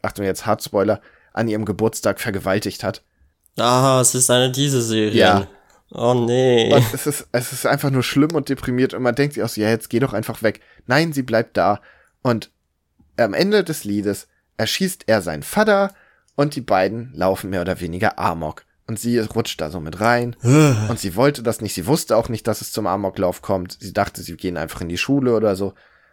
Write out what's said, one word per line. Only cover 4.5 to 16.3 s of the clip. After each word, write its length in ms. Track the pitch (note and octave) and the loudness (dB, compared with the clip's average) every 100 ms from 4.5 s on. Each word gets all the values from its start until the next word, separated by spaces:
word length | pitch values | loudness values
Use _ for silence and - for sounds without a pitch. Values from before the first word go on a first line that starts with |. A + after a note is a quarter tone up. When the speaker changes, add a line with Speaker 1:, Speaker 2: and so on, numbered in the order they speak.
Speaker 2:
Diese-Serie. 680 | B2+ C#3+ C3+ A2+ A2 G#2+ A2+ | 0 0 0 0 0 2 4
Speaker 1:
Ja. 300 | G#2+ G2+ F2+ - _ _ _ | 6 4 0 -14 _ _ _
Speaker 2:
Oh 220 | - A#2 | -2 0
nee. 600 | B2 A#2 B2 C3 A#2+ A2+ | 2 2 2 4 4 6
Speaker 1:
Und 120 | C#3 A2+ | 4 4
es 120 | B2 D3+ | -2 -4
ist, 200 | C#3 - | -6 -4
es 220 | B2 A#2+ | -4 -4
ist 120 | C3 A#2+ | -4 -2
einfach 260 | C#3 C#3+ | 0 0
nur 120 | C3 | 0
schlimm 300 | A#2+ C#3+ D#3 | 0 2 2
und 160 | D#3+ C#3 | 2 -2
deprimiert 440 | C3+ - B2 C3 | -4 -2 0 0
und 100 | F#2+ | 2
man 120 | B2+ A#2 | -2 2
denkt 200 | C#3+ B2+ | 0 0
sich 80 | |
auch 60 | A2+ | -4
so, 120 | - | 0
„Ja, 80 | G#2+ | 0
jetzt 200 | A2+ - | 0 0
geh 100 | A#2 | 0
doch 140 | C3+ | 0
einfach 280 | G#2+ A#2 A2+ | -2 -6 -2
weg.“ 180 | A2 - _ _ - | -2 -2 _ _ 0
Nein, 260 | C3+ E3 | 2 2
sie 80 | C#3 | -2
bleibt 340 | B2+ A2+ A#2 G2+ | 0 0 0 2
da 240 | F2+ G#2 - _ _ _ | 2 0 -6 _ _ _
und 300 | C3 A2+ - _ _ _ _ _ _ - | -2 0 -4 _ _ _ _ _ _ -2
am 160 | A2+ | 0
Ende 300 | F#2+ F#3+ G#3 | 0 0 0
des 200 | F3 D#3 | 0 -6
Liedes 440 | G2+ G2+ G2+ G2 - _ _ - | -4 -2 -2 -4 -8 _ _ -6
erschießt 460 | A2 - F#3+ - - | -4 -2 -4 -4 0
er 140 | G3 | 0
seinen 220 | E3+ D#2 | 0 -6
Vater 500 | C#3 - G#3+ G3 G3 - _ _ _ | -4 0 2 2 2 -4 _ _ _